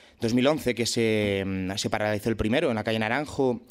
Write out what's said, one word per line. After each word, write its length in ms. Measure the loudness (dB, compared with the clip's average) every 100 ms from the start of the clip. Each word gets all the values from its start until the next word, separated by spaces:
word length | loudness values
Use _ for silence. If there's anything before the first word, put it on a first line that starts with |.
| -20 -6
dos 120 | 0
mil 140 | 2 4
once, 300 | 2 0 -2
que 100 | -2
se, 560 | 0 2 2 2 0
mm, 280 | -2 -2 -4 -4
se 140 | -4
paralizó 380 | -2 -2 -2 -2
el 80 | -2
primero 340 | 0 0 0
en 60 | 0
la 80 |
calle 160 | 0 0
Naranjo, 640 | 0 -2 -2 0 0 0 -8